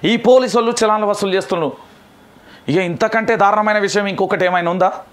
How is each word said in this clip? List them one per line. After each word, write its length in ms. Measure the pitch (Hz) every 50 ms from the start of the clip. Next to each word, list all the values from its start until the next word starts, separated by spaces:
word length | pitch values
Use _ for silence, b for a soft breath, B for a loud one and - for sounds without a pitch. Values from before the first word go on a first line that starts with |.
| -
ఈ 120 | 165 226
పోలీసు 400 | 233 - 220 254 262 254 226 175 240
వాళ్ళు 260 | 233 233 233 - 226
చలాన్లు 220 | 214 214 214 214
వసూలు 280 | 202 202 202 202 196 185
చేస్తున్నారు. 380 | 190 185 - 190 170 160 135 - - - - - - - _ - - - - - B B B B B B -
ఇక 100 | 143 185
ఇంతకంటే 580 | 185 175 170 127 226 214 220 226 220 233 226
దారుణమైన 420 | 196 202 196 208 214 214 214 208 214
విషయం 280 | 202 190 151 208 202
ఇంకొకటి 380 | 196 185 - 190 185 208 175 180
ఏమైనా 260 | 180 180 180 170 170
ఉందా? 220 | 175 185 180 190 - - - -